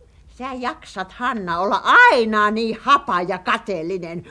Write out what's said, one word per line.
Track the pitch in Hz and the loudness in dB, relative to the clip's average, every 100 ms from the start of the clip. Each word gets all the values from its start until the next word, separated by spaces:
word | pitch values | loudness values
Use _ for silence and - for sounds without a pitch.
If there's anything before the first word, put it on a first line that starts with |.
| _ _ _ | _ _ _
Sä | - 262 254 | -16 -14 -8
jaksat, | 247 - - 190 185 | -8 -10 -14 -12 -12
Hanna, | - 247 233 180 170 | -6 -6 -4 -4 -2
olla | 196 196 | 0 0
aina | 226 302 494 269 226 214 208 | 4 6 8 6 2 2 0
niin | 220 226 - | 0 -4 -4
hapa | - - - 180 | 2 2 2 -4
ja | 180 180 | -2 -6
kateellinen. | - 214 214 175 165 190 170 170 - | -4 -4 -4 -8 -6 -8 -10 -12 -14